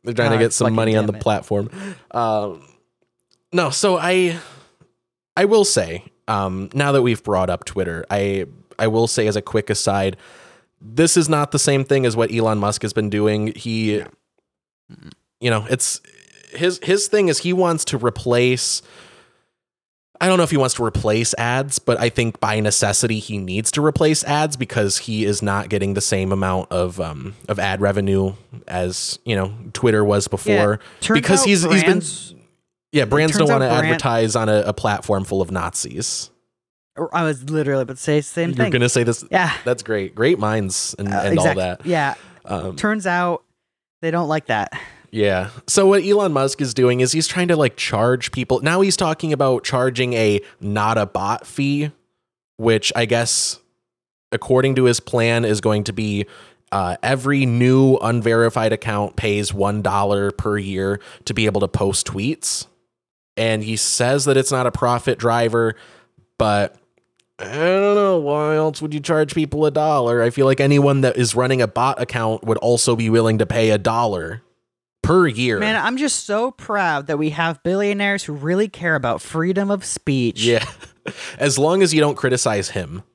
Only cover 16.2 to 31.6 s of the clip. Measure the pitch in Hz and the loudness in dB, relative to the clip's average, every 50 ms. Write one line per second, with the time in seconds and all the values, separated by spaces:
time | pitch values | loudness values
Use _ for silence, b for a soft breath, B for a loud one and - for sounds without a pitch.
16.2 | _ _ _ - - 50 - - 170 180 180 180 - 175 185 202 202 - - 208 | _ _ _ -20 -20 -18 -6 -2 -2 -2 -2 -2 0 0 0 0 2 0 2 2
17.2 | 202 175 147 - - 175 185 185 185 175 165 156 - - - 127 113 120 - - | 2 2 0 0 0 0 0 2 2 2 2 0 -2 -4 -4 0 0 -2 -2 -2
18.2 | - 123 120 120 123 123 127 120 - - - - B B B B B B B B | -2 0 2 4 4 4 2 0 -2 -4 -4 -6 B B B B B B B B
19.2 | B B B B B B B _ _ _ _ _ _ _ _ _ _ _ _ - | B B B B B B B _ _ _ _ _ _ _ _ _ _ _ _ -2
20.2 | 165 190 185 180 170 147 160 143 131 127 - - 120 110 - - - 107 104 113 | 0 2 4 4 2 2 2 2 2 2 0 0 -2 -2 -2 0 0 2 2 2
21.2 | 117 - - - 117 117 123 131 139 143 131 - _ - 120 - 120 117 - - | 0 -2 -2 -2 -2 0 0 -2 -2 -2 -6 -2 _ 0 0 2 0 0 0 0
22.2 | 117 113 - - - 113 107 110 107 107 101 - - 101 101 - - 113 113 107 | -2 -2 -2 -2 -2 0 0 0 0 0 2 2 0 2 2 0 0 0 -2 -4
23.2 | - - 107 101 95 92 92 104 110 - - 147 147 156 151 - 165 151 156 147 | -4 -8 -8 -8 -6 -4 -4 -4 -4 -2 -2 0 0 0 2 2 2 2 2 0
24.2 | - - 143 147 156 156 143 127 127 - - 120 104 98 - - - - 110 107 | -2 -2 -2 -2 -2 -2 -4 -6 -8 -4 -2 -2 0 0 -2 -4 -6 -6 -4 -2
25.2 | 107 101 101 101 107 101 98 101 - 92 107 98 98 98 98 101 - - 104 95 | -2 -2 -2 -2 -2 -2 -2 -2 -4 -4 -2 -2 -2 -2 -2 -2 -2 -2 -2 0
26.2 | 95 95 98 98 95 92 92 92 - _ - 90 90 90 85 92 82 80 76 71 | 0 0 0 0 0 -2 -2 -2 -4 _ -2 -2 -2 -2 -4 -8 -8 -8 -8 -10
27.2 | 65 95 107 - - - 107 98 92 98 95 95 101 101 98 104 98 98 98 95 | -12 -14 -14 -16 -8 -8 -6 -4 -2 -2 -2 0 0 0 0 0 0 0 2 2
28.2 | 95 95 98 - - _ - - - - - 90 90 90 90 - - - - - | 0 0 -4 -8 -18 _ -20 -20 -14 -8 -6 -4 -4 -4 -4 -6 -8 -8 -10 -10
29.2 | _ 120 110 98 95 98 107 117 98 113 - - - 120 107 107 104 101 104 104 | _ -4 -2 -2 -2 -4 -6 -12 -16 -14 -8 0 2 2 4 4 4 4 2 2
30.2 | - - - 95 - 107 104 98 104 101 107 107 B B B B - - 220 220 | 0 -2 -6 -4 -2 0 2 2 2 2 0 -2 B B B B -2 0 0 2
31.2 | 123 - 196 180 180 202 202 180 | 4 4 2 4 4 4 4 4